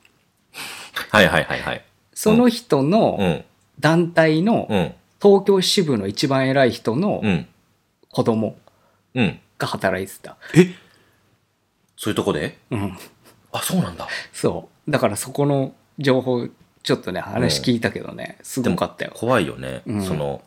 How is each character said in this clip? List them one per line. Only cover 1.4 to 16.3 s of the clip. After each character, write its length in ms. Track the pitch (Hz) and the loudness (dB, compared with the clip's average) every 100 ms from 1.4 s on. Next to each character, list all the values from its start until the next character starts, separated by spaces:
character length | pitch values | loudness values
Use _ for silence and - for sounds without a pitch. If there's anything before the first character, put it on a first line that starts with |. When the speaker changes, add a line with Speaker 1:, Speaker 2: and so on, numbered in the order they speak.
Speaker 1:
は 120 | 73 69 | 0 -4
い 40 | |
は 120 | - | -6
い。 80 | - _ _ _ - | -8 _ _ _ -2
Speaker 2:
そ 180 | 214 | 2
の 160 | 226 247 | 6 4
人 320 | 233 - 143 | 2 0 2
の 360 | 143 220 135 90 | 4 4 2 2
Speaker 1:
う 40 | |
ん。 20 | 92 | 0
う 40 | |
ん。 140 | 73 - _ _ - | 0 -8 _ _ -2
Speaker 2:
団 320 | 151 170 170 | 2 4 2
体 300 | 170 160 156 | 2 2 2
の、 260 | 208 220 - | 2 0 0
Speaker 1:
う 60 | - | 0
ん。 180 | 82 - _ _ | -2 -6 _ _
Speaker 2:
東 260 | 208 196 196 | 6 6 4
京 160 | 190 | 2
支 200 | 185 208 | 2 0
部 160 | 156 113 | 0 0
の 80 | 98 | -2
一 220 | 101 139 | -4 0
番 200 | 135 131 | 0 2
偉 180 | 135 127 | 4 2
い 60 | |
人 240 | - - 131 | 2 -4 -2
の 260 | 190 - | -2 0
Speaker 1:
う 40 | 104 | 0
ん。 200 | 80 - _ _ _ _ _ _ | 0 -2 _ _ _ _ _ _
Speaker 2:
子 120 | - | -2
供 320 | 120 110 107 - _ _ _ _ _ 131 | 0 0 -2 -8 _ _ _ _ _ -2
Speaker 1:
う 80 | |
ん。 160 | 95 - _ - | -2 -2 _ -8
Speaker 2:
が 80 | - | -8
働 380 | 104 98 92 | -2 -2 -2
い 20 | 98 | -8
て 80 | - | -12
た。 160 | - - - | -20 -20 2
Speaker 1:
え？ 220 | 156 180 180 _ _ _ _ _ _ _ _ _ _ _ - | 4 4 2 _ _ _ _ _ _ _ _ _ _ _ -8
そ 120 | 107 | -4
う 20 | |
い 20 | |
う 20 | 104 | -2
と 80 | |
こ 80 | 104 | 0
で？ 260 | 76 110 - - | -2 -4 -10 -8
Speaker 2:
う 60 | 110 | -6
ん。 200 | 98 - - _ - _ _ | -6 -8 -18 _ -20 _ _
Speaker 1:
あ、 80 | - | -8
そ 180 | - 185 | -2 -2
う 40 | |
な 80 | 90 | -2
ん 80 | 85 | -6
だ。 100 | - - - | -10 -12 -12
Speaker 2:
そ 380 | - 107 85 - _ - | -4 -4 -4 -12 _ -4
う。 40 | |
だ 80 | 135 | 0
か 100 | 120 | 0
ら 80 | 101 | -2
そ 140 | 131 | -8
こ 140 | 143 143 | -2 0
の 280 | 139 131 - _ - | 0 -2 -8 _ -4
情 240 | 139 131 | 0 0
報、 260 | 127 | 0